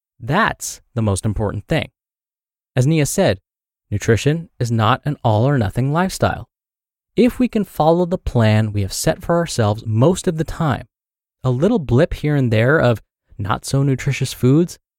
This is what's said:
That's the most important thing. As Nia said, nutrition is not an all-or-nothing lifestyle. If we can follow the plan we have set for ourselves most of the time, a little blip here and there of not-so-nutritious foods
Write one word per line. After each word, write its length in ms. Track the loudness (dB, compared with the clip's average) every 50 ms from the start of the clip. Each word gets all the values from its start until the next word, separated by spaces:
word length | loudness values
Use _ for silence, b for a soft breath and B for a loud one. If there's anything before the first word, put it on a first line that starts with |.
| _ _ _ -14
That's 600 | -8 -4 -2 0 0 -2 -2 -6 -10 -14 -14 -14 _ _ -6
the 80 | -4
most 240 | -2 0 0 -2 -2
important 420 | -4 -4 -2 -4 -4 -6 -6 -6 -4
thing. 220 | -4 -4 -4 -6 _ _ _ _ _ _ _ _ _ _ _ _ _ _ _ _ -2
As 120 | 0 0 2
Nia 180 | 2 2 0
said, 340 | 0 0 0 0 0 0 -2 _ _ _ _ _ _ _ _ _ -6
nutrition 580 | -6 -4 0 2 2 2 2 0 0 -2 -4 -8 _ -6
is 120 | -4 -2
not 300 | 0 0 2 2 0 0 -2
an 120 | -4 -6 -2 0
all-or-nothing 680 | 2 2 2 2 2 2 2 0 -2 -2 -2 -2 0
lifestyle. 560 | 0 0 -2 -2 -2 -2 -2 -2 -2 -4 -10 -14 _ _ _ _ _ _ _ _ _ _ _ _ _
If 240 | 2 2 2 2 0
we 80 | -2 0
can 160 | 0 -2 -4
follow 420 | -4 -2 0 2 2 4 2 2
the 120 | 0 -2 -6
plan 540 | -4 -2 0 2 4 4 4 2 2 0
we 100 | -2 -4
have 120 | -4 -4 -4
set 280 | -4 -2 -2 -2 -2
for 140 | -2 -2 0
ourselves 500 | 0 0 -2 -2 0 0 0 0 -2 -4
most 420 | -2 0 2 4 4 2 2 -2 -4
of 100 | -2 -4
the 60 | -4
time, 440 | -6 -4 -4 -2 -2 -2 -4 -6 -12 _ _ _ _ _ _ _ _ _ _ -2
a 60 | -2
little 300 | 0 2 2 2 2 0
blip 340 | 0 2 2 2 2 2 0
here 220 | -4 -2 -2 0
and 160 | 0 0 2
there 280 | 2 2 2 2 2 2
of 220 | 2 2 0 0 -4 _ _ _ _ _ -12 -8
not-so-nutritious 960 | -4 -4 -4 -4 -4 -2 -2 0 0 0 0 -2 -2 -4 -4 -4 -4 -6 -4
foods 460 | 0 2 2 4 4 2 0 -4 -12 _ _ _